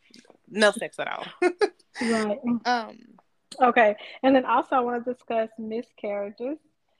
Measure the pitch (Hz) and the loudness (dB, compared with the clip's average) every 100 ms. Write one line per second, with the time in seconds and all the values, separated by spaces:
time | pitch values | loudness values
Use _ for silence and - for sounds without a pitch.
0 | _ - - _ _ 190 214 220 170 - | _ -20 -20 _ _ 2 2 2 -6 -8
1 | 143 - - - 359 359 427 - _ - | -8 -8 -10 -4 -2 0 -2 -4 _ -6
2 | 233 220 214 208 240 240 233 240 214 - | -2 0 -2 -4 -4 -2 0 -2 -4 -14
3 | - _ _ _ _ - 247 240 214 208 | -20 _ _ _ _ 2 4 6 4 2
4 | - - 262 269 240 240 - 269 240 240 | -6 0 4 4 4 0 0 0 0 -4
5 | 240 247 - 226 226 - 220 226 247 _ | -6 -8 -6 -4 -4 -8 -8 -8 -10 _
6 | 208 202 202 214 247 311 _ _ _ | -8 -6 -8 -8 -8 -10 _ _ _